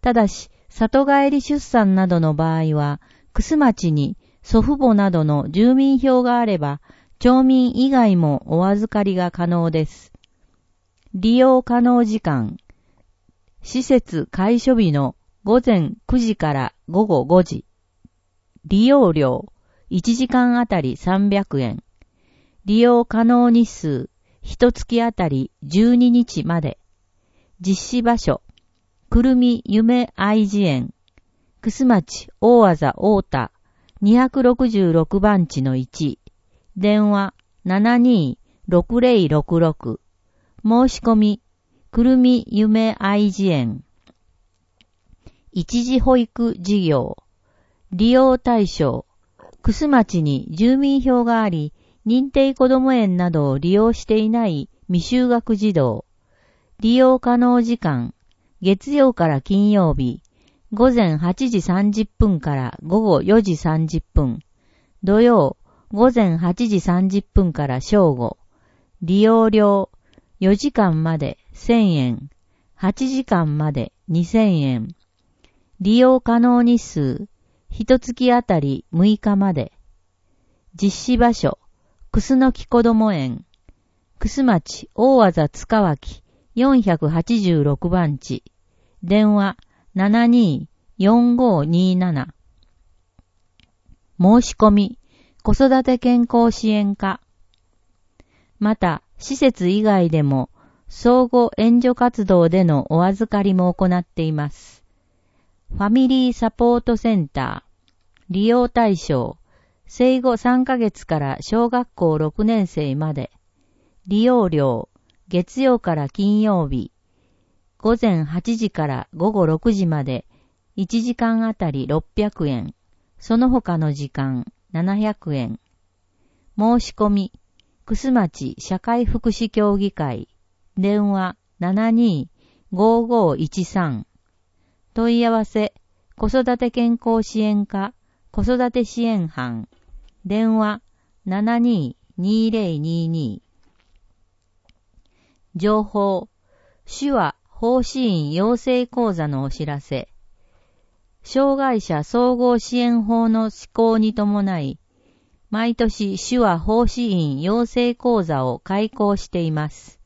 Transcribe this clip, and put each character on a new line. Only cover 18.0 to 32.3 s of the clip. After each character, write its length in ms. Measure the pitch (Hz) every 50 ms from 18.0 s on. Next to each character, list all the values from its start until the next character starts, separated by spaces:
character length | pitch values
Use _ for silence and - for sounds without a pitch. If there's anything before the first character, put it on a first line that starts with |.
| _ - _ _ _ _ _ _ _ _ _ _ _
利 200 | 151 - 196 220
用 260 | 254 277 285 254 180 160
料、 400 | 151 143 131 127 - - - _ _ _ _ _ _ _ -
一 260 | 180 185 170 226 233
時 120 | 240 262
間 320 | 240 262 254 247 247 240 240
あ 80 | 240
た 140 | - 202 175
り 160 | 147 127 123
三 320 | - - 185 185 190 202 202
百 320 | 202 196 196 _ - 139
円。 220 | 131 113 - - _ _ _ _ _ _ _ _ _ _ _ _ _ _ _ _ _
利 160 | 190 208 220
用 240 | 233 240 240 240 233
可 180 | - - 220 233
能 260 | 226 247 240 240 247
日 200 | 233 233 233 -
数、 400 | - - - 156 143 123 175 - _ _ _ _ _ _
一 300 | - - - - 247 247
月 300 | 240 - - - 233 233
あ 120 | 233 233 220
た 140 | - 180
り 240 | 160 139 131 131 - _ _ -
十 320 | 143 156 190 220 240 247
二 160 | 240 247 247
日 320 | 240 240 240 - - 175 139
ま 180 | 156 170 170
で。 160 | 151 151 - _ _ _ _ _ _ _ _ _ _ _ _ _ _ _ _ _
実 160 | 180 185 190
施 260 | - - - - 247
場 160 | 233 233 233
所、 240 | 226 - - 135 - _ _ _ _ _ _ _ _ _ _ _ _ _ _
く 120 | - 233
る 140 | 240 262 262
み 260 | 247 247 247 240 - -
夢 460 | - 202 214 226 226 247 247 240 - _
愛 320 | - 190 202 214 220 214
児 160 | 196 202 202 202
園、 280 | 170 139 127 123 - - _ _ _ _ _ _ _ _ _ _ _ _ _
楠 240 | - 226 - - 262
町 440 | 254 240 190 160 - - - - -